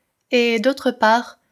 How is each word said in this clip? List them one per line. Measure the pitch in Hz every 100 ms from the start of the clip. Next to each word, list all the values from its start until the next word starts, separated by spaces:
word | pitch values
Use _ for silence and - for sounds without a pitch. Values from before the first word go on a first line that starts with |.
| _ _ -
et | 247 240 226
d'autre | 254 277 254
part | 247 220 233 240 - _